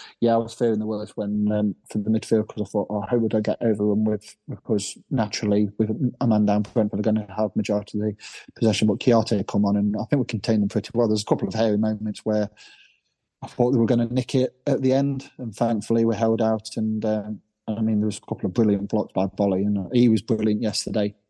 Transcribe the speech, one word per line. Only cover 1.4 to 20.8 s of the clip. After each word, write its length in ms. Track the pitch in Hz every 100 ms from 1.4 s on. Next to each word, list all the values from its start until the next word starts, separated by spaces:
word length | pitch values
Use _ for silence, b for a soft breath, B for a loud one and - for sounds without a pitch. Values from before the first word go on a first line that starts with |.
| 104
um, 240 | 107 104 - -
for 100 | 107
the 100 | 104
midfield, 380 | 110 - 110 104
'cause 140 | -
I 80 | 98
thought, 180 | 104 95
"Oh, 120 | 104
how 160 | 104 123
would 180 | 110 110
I 60 |
get 200 | 104 -
overrun 420 | 113 107 104 104
with?" 320 | 107 107 - - -
Because 480 | 95 - 104 - - -
naturally, 600 | 123 104 - 104 104 104 -
with 120 | 107 107 123 -
a 80 | 117
man 180 | 107 104
down 180 | 104
front, 280 | 104 120 107
they're 100 | 101
gonna 300 | 107 107 104 98
have 200 | 107 110
majority 440 | 104 104 101 104
of 60 | 107
the 100 | 104 B B B -
possession. 320 | 110 104 107
But 120 | 92
Kouyaté 460 | - 117 113 104 -
come 180 | 104 101
on, 120 | 104
and 180 | 104 104
I 100 | 120
think 140 | 139
we 60 | -
contained 380 | 104 - 110
them 60 | 98
pretty 200 | 110 -
well. 140 | 117 113
There's 160 | 107
a 20 | -
couple 220 | 147 98
of 60 |
hairy 240 | 110 113 104
moments 480 | 110 107 107 101 110
where 240 | 107 104 - B B B B B _ _ _
I 40 | -
thought 240 | - 123
they 80 | 127
were 60 | 113
gonna 220 | 120 117
nick 280 | 123 - 135
it 200 | 127 - -
at 140 | 120
the 120 | 131
end, 360 | 135 139 135 - -
and 180 | 117 -
thankfully 500 | 120 110 - 113 113
we 100 | 107
held 260 | 113 113
out. 360 | 113 110 - 117
And, 260 | 110 110 107
um, 360 | 107 104 107 _ _ -
I 140 | 107
mean, 180 | 110 104
there 60 | 107
was 120 | 101
a 40 |
couple 240 | - 101 98
of 80 |
brilliant 360 | 104 107 101 101
blocks 240 | 107 -
by 140 | 92 98
Boly, 380 | - 101 95 101
and 280 | 101 90
he 160 | 123 120
was 120 | 110
brilliant 400 | - 110 110 107
yesterday. 540 | 110 -